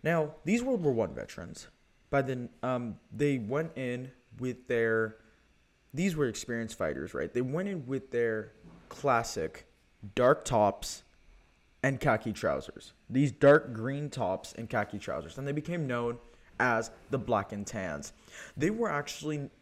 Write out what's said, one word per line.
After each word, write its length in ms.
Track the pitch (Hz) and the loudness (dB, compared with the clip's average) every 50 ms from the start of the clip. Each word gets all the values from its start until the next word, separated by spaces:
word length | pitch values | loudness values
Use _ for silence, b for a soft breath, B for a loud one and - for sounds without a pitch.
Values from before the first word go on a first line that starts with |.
| - | 0
Now, 320 | 151 170 165 156 151 - - - | 2 2 2 0 -2 -6 -8 0
these 200 | 165 214 240 240 | 0 0 2 2
World 200 | 269 262 208 170 | 0 0 2 2
War 100 | 143 127 | 2 2
One 200 | 113 107 87 67 | 2 0 0 -2
veterans, 540 | 62 - - - - 85 87 - - - - _ _ _ _ _ _ _ _ | -8 -10 -10 -12 -12 -12 -12 -12 -16 -18 -20 _ _ _ _ _ _ _ _
by 120 | - 139 | 0 0
then, 280 | 135 127 131 123 123 117 - - - | 0 0 -4 -4 -6 -10 -10 -6 -2
um, 320 | 127 127 123 120 113 101 - _ _ | -2 -2 -2 -2 -6 -8 -10 _ _
they 260 | - 110 147 147 143 | -2 0 2 2 2
went 400 | 127 110 101 131 147 165 165 - | 0 -2 -2 -2 -4 -4 -4 -6
in 340 | - 131 123 123 123 127 131 - _ _ _ - 113 | -6 -6 -4 -4 -6 -8 -12 -14 _ _ _ -10 -6
with 280 | 123 127 123 123 - | -6 -6 -6 -6 -4
their, 500 | - 123 117 117 113 113 113 110 110 110 b b b b b b b _ _ _ _ _ _ _ _ - | 0 2 2 4 4 4 2 2 0 -4 b b b b b b b _ _ _ _ _ _ _ _ -4
these 220 | 135 180 196 165 | 0 0 0 2
were 120 | 156 143 | 2 0
experienced 500 | 120 107 - - - 120 117 117 110 - | 0 0 -6 -6 -4 -4 -4 -4 -6 -4
fighters, 360 | - 95 78 69 65 76 - - | -2 -2 -2 -2 -4 -6 -6 -4
right? 200 | 64 76 82 - | -4 -4 -2 0
They 80 | 120 | -2
went 260 | 127 127 139 170 190 | -2 0 -2 -4 -4
in 180 | 202 196 170 127 | -4 -4 -6 -4
with 260 | 123 135 131 131 - | -4 -4 -6 -4 -2
their 420 | - 120 117 113 110 110 107 - - - - - - - - - | 0 0 2 2 0 -2 -4 -8 -16 -20 -20 -20 -20 -20 -20 -20
classic 760 | - - - 139 123 117 117 - - 104 80 78 - - - _ _ _ _ _ _ _ - 101 - | -14 -2 2 4 4 4 2 0 -4 -4 -4 -4 -6 -10 -20 _ _ _ _ _ _ _ -16 -4 2
dark 300 | - 123 127 156 - - | 6 6 6 6 6 2
tops 580 | - 127 110 104 101 - - - - - - - _ _ _ _ - - - _ _ _ _ _ _ _ _ - | 2 4 6 6 4 4 0 -8 -10 -10 -12 -16 _ _ _ _ -20 -20 -20 _ _ _ _ _ _ _ _ 0
and 160 | 135 139 113 | 0 0 2
khaki 320 | - 143 127 - - 117 | 2 2 2 4 0 -4
trousers. 640 | 101 - - 87 69 67 - - - - - - _ _ _ - | -6 0 0 0 0 0 -4 -8 -16 -16 -20 -20 _ _ _ -2
These 220 | 113 131 147 135 | 2 4 4 4
dark 420 | - - 143 139 147 156 - 127 120 | 4 8 10 10 10 10 6 0 -8
green 360 | 110 110 131 139 143 151 143 | -6 -4 -4 -4 -4 -6 -6
tops 440 | - 131 113 92 95 92 - - - | -4 -2 0 0 0 -2 -4 -12 -12
and 120 | - 117 110 | -10 -8 -2
khaki 300 | - 113 104 - - 101 | 0 0 0 0 -6 -10
trousers. 380 | - - 67 69 - 78 - | -6 -6 -6 -6 -6 -8 -10
And 100 | 135 135 | -8 -6
they 40 | 143 | -4
became 360 | 143 151 151 - 175 170 151 | -4 -4 -4 -4 -4 -4 -2
known 300 | 131 123 120 120 117 120 120 b b b b b b b - | -2 -2 -2 -2 -2 -4 -6 b b b b b b b 0
as 320 | 123 127 113 113 113 - - - - - | 2 2 2 2 0 -4 -10 -20 -6 -4
the 80 | 139 | -4
Black 340 | 131 107 117 117 101 98 - | -4 0 2 0 0 0 -2
and 140 | 107 101 101 | -8 -8 -8
Tans. 480 | - - 107 95 85 76 73 71 - - B B B B B B B B | -6 -6 -6 -4 -4 -6 -6 -8 -12 -16 B B B B B B B B
They 140 | - 143 185 | -2 -2 0
were 200 | 214 226 233 202 | 0 0 -2 -2
actually 600 | 151 143 143 - - - 147 151 151 147 139 - - _ | -2 -2 -4 -4 -10 -8 -6 -6 -4 -4 -6 -8 -12 _